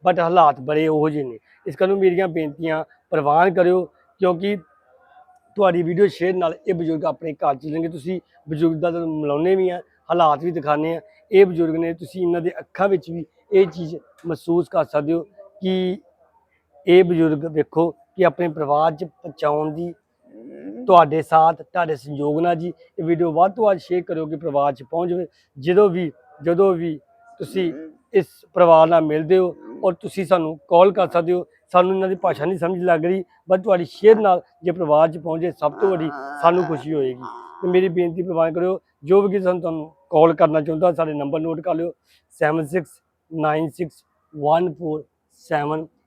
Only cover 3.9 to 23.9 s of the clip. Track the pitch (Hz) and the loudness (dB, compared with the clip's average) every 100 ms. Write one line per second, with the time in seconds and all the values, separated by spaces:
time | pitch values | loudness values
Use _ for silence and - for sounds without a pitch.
3.9 | _ _ _ 185 175 196 208 - _ _ | _ _ _ -2 0 -2 -6 -8 _ _
4.9 | _ _ _ _ _ _ - 196 170 165 | _ _ _ _ _ _ 0 2 2 -2
5.9 | 175 202 - 175 185 170 170 - 180 160 | 2 2 2 -2 0 -2 -4 -6 -4 -2
6.9 | 160 156 143 165 147 156 139 156 156 165 | -2 -4 -6 -10 -4 -2 -2 -4 -6 -6
7.9 | 165 139 185 _ _ - 156 165 165 175 | -8 -8 -8 _ _ -10 -2 0 0 -2
8.9 | 170 165 156 151 143 170 190 185 180 - | -4 -6 -4 -2 -2 0 2 0 -4 -12
9.9 | _ _ 175 160 147 170 170 143 151 156 | _ _ 0 2 2 -2 -6 -2 -2 -2
10.9 | 165 - _ _ 190 196 165 165 160 165 | -6 -10 _ _ 4 4 4 -2 -2 -4
11.9 | 170 175 185 175 175 165 - 123 - 196 | -6 -12 -6 -2 -2 -4 -8 -18 -4 0
12.9 | 190 139 170 156 _ _ 196 190 160 165 | 0 -4 -12 -12 _ _ 2 2 0 -10
13.9 | 165 _ _ 165 160 - 170 160 - 151 | -12 _ _ -10 -10 -2 -2 0 -2 -2
14.9 | 151 147 170 165 _ - _ 190 185 185 | -2 -2 -4 -4 _ -20 _ -4 -2 -2
15.9 | 190 _ _ _ _ _ _ _ _ - | -6 _ _ _ _ _ _ _ _ 4
16.9 | 175 180 170 160 151 160 151 143 156 165 | 6 6 2 0 0 -4 -4 -4 0 -2
17.9 | - _ - 180 143 175 156 147 147 160 | -4 _ -2 -2 0 -6 -4 -2 0 0
18.9 | 156 180 _ 170 - 151 147 156 151 175 | -2 -12 _ -20 -6 -4 -2 -4 -6 -10
19.9 | 170 _ _ _ - 117 139 165 220 247 | -12 _ _ _ -20 -20 -18 -16 -14 4
20.9 | 180 156 156 147 160 160 165 - 180 165 | 6 6 2 2 4 4 2 -6 -6 -4
21.9 | 151 143 143 147 147 170 170 175 - _ | -4 -8 -6 -2 0 0 -2 -6 -12 _
22.9 | - 165 165 175 156 185 196 220 190 - | -10 -4 0 0 2 0 2 0 0 -2